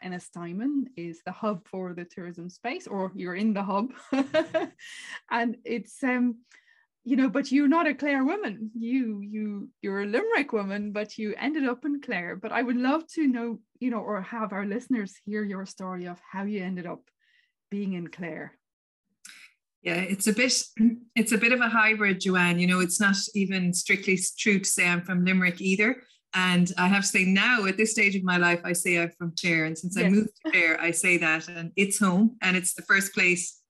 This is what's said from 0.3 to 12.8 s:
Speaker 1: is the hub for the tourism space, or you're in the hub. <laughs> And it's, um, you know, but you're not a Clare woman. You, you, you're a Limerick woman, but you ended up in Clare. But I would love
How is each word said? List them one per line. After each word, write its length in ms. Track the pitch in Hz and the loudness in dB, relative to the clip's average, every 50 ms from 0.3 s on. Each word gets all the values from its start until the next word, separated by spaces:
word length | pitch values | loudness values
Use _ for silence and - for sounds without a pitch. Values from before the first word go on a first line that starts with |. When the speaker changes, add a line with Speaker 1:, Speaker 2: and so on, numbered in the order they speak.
| - 175 170 170 175 202 240 285 294 277 240 - - | -14 -12 -10 -8 -8 -6 -4 -2 -2 -2 -4 -4 -8
Speaker 1:
is 260 | 170 170 170 165 - _ 180 | -10 -10 -10 -12 -12 _ -14
the 40 | |
hub 360 | 180 - - 214 208 170 - _ | -10 -4 -4 -2 -2 -4 -6 _
for 260 | - 190 185 180 170 | -10 -8 -8 -8 -8
the 120 | 175 175 | -10 -12
tourism 440 | 175 - 196 175 180 175 170 170 180 | -12 -14 -14 -12 -12 -12 -12 -14 -14
space, 380 | - - - 240 311 370 - - | -14 -10 -8 -8 -8 -8 -8 -8
or 240 | 202 196 190 190 190 | -6 -6 -6 -6 -6
you're 220 | 190 180 180 175 | -8 -8 -6 -4
in 180 | 190 214 220 208 | -2 0 0 0
the 80 | 202 | 0
hub. 300 | 196 202 190 202 226 262 - - - - | -2 -2 0 -2 -2 -2 -6 -12 -8 -2
<laughs> 600 | 269 269 269 - - 311 320 320 - 320 359 - - _ - - - - - - - - - - | -2 -2 0 0 0 0 0 0 -2 -4 -4 -4 -8 _ -20 -18 -18 -16 -16 -14 -16 -16 -8 -4
And 260 | 226 233 233 247 220 - - | -2 0 0 -2 -2 -6 -6
it's, 380 | - 240 240 - - - - 269 | -6 -6 -6 -6 -8 -8 -4 -2
um, 340 | 254 254 247 247 247 226 240 _ _ - - _ _ _ _ _ _ _ _ _ | 0 2 2 2 0 0 -2 _ _ -20 -20 _ _ _ _ _ _ _ _ _
you 120 | 233 269 | 0 2
know, 140 | 262 262 247 | 2 2 2
but 220 | 185 277 277 - | 2 0 0 2
you're 160 | 254 285 294 269 | 2 4 6 6
not 200 | 320 330 330 302 | 6 4 4 2
a 60 | 285 | 0
Clare 300 | - 285 294 285 269 262 | 0 0 0 2 2 2
woman. 460 | 285 381 427 415 240 190 - 220 214 226 | 2 0 0 -2 -6 -6 -6 -10 -10 -8
You, 460 | 233 226 233 254 269 247 220 208 202 | -6 -4 -2 0 0 0 -2 -4 -6
you, 480 | 202 208 214 214 214 208 202 202 - - - _ | -8 -8 -6 -6 -6 -4 -6 -8 -10 -12 -14 _
you're 220 | - 202 196 202 202 | -6 -4 -4 -2 -2
a 20 | |
Limerick 460 | 208 214 262 415 453 466 320 285 285 | 0 0 0 0 2 0 0 0 0
woman, 400 | 233 208 196 196 196 208 208 208 | -2 -2 -2 -2 -4 -6 -6 -6
but 260 | 202 208 214 214 - - | -6 -6 -6 -6 -8 -6
you 160 | 214 208 - - | -6 -6 -4 -4
ended 280 | - 269 311 311 269 | -4 -2 -2 0 0
up 200 | 247 247 247 - | 0 -2 -2 -4
in 160 | 294 285 285 | -4 -4 -4
Clare. 340 | - 254 220 180 175 175 - | -4 -4 -4 -4 -4 -6 -8
But 160 | 190 226 214 | -8 -8 -4
I 100 | - 233 | -2 -2
would 140 | 254 240 247 | 0 0 0
love 300 | 247 | 0